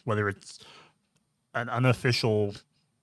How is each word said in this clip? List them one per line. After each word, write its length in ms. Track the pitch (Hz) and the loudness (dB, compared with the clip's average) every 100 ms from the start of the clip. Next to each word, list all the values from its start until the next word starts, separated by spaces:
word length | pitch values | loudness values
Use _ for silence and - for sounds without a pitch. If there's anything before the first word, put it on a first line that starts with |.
whether 240 | - 107 101 | -4 -2 -2
it's 300 | 95 - - - - - _ _ _ _ _ _ | -4 -12 -20 -20 -20 -20 _ _ _ _ _ _
an 140 | 120 120 | -8 -4
unofficial 840 | 120 127 113 127 120 117 107 104 101 - _ _ _ | 2 4 4 2 0 0 0 -2 -6 -18 _ _ _